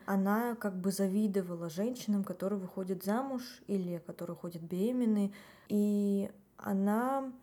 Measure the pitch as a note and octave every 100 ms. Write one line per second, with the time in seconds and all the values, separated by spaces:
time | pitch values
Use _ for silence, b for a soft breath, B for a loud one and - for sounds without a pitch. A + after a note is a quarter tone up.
0 | - G3 F#3+ G#3+ A#3+ A3+ G#3 F#3 F#3+ G3
1 | G3 G3 G#3+ G3 F3+ E3+ E3+ D#3+ A3+ B3+
2 | - G3+ F#3+ F3+ F#3+ G3+ F#3 - F#3+ F#3
3 | F#3+ A3+ C4+ B3+ B3+ - - G3 F3+ E3+
4 | - - E3+ E3 F3 E3+ E3 F3+ A3 B3+
5 | A#3 G#3 G3+ G3+ B B - G#3 G#3 G#3
6 | G3+ G3 G3 - _ - G#3 G3 G3 A3
7 | B3+ C4+ C4+ B3+